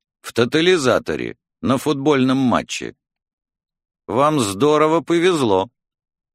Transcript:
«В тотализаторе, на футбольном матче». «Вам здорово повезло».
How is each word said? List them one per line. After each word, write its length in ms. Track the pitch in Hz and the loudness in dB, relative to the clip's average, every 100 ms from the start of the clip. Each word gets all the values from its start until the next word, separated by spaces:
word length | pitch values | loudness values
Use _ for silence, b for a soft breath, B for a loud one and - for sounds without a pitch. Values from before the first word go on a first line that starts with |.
| _ _ | _ _
«В 100 | - | -8
тотализаторе, 1040 | - 120 147 170 185 131 98 78 76 60 - _ _ | -2 0 0 2 2 2 0 -2 -6 -8 -12 _ _
на 180 | 87 131 | -4 -2
футбольном 580 | - 147 139 143 131 131 | -2 -2 0 2 2 0
матче». 580 | 131 87 - - 58 - _ _ _ _ _ _ _ _ _ _ - | 0 0 -2 -10 -12 -16 _ _ _ _ _ _ _ _ _ _ -6
«Вам 340 | 104 147 151 | 0 2 2
здорово 640 | 104 95 143 151 156 160 | -2 0 2 2 2 0
повезло». 680 | - 170 175 170 123 95 101 _ _ _ _ _ _ | 0 0 0 0 0 0 0 _ _ _ _ _ _